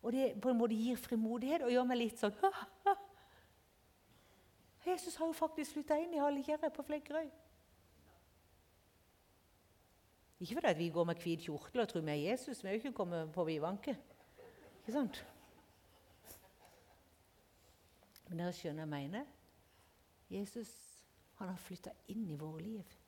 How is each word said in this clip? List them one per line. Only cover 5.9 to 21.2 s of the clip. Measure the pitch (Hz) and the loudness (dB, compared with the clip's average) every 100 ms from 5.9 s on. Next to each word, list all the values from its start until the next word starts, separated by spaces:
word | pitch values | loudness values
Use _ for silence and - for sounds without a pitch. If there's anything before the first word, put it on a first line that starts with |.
| 302 | 2
inn | 339 330 | 2 2
i | |
Hallikjerre | 285 285 277 302 311 | 2 2 0 0 0
på | 320 285 | -4 -4
Flekkerøy. | 302 294 302 311 - - - _ - - - - - - _ _ - _ _ _ _ _ _ _ _ _ _ _ _ _ _ _ _ _ _ | -4 -2 -4 -4 -12 -20 -20 _ -20 -20 -20 -20 -20 -20 _ _ -20 _ _ _ _ _ _ _ _ _ _ _ _ _ _ _ _ _ _
Ikke | 180 262 | -6 2
fordi | 302 | 2
at | 160 | 4
vi | 170 | 2
går | 160 170 | 2 2
med | 170 | 2
hvit | 170 165 - | 0 -2 -2
kjortel | 147 - 247 | -6 -4 0
og | 220 | 0
tror | 170 | 0
vi | 156 | 0
er | 147 156 | 0 2
Jesus, | 254 254 247 | 0 -4 -8
vi | 190 | -2
er | |
jo | 208 | -2
ikke | 262 240 | -2 -2
kommet | 180 175 160 | -2 -2 -2
på | 156 160 | 0 2
Vivanke. | 156 156 196 - 226 - - - - - - - - | 2 0 -2 -2 -4 -6 -20 -20 -20 -20 -20 -20 -14
Ikke | - 254 | -2 0
sant? | 247 - - - - - - - - - - - - - - - - - - - - _ _ _ _ _ - - - - - - - | 0 -2 -14 -20 -20 -20 -20 -20 -20 -20 -20 -20 -20 -20 -20 -20 -20 -20 -20 -20 -20 _ _ _ _ _ -20 -20 -20 -20 -20 -20 -10
Men | 170 | -4
dere | 175 175 | -4 -2
skjønner | 170 151 | -6 -4
jeg | 156 | -4
mener. | 143 139 202 294 - - - - - - _ _ _ _ | -4 -4 -6 -8 -14 -20 -20 -20 -20 -20 _ _ _ _
Jesus, | 190 202 240 214 - - - - - | -6 -6 -8 -10 -14 -20 -20 -20 -20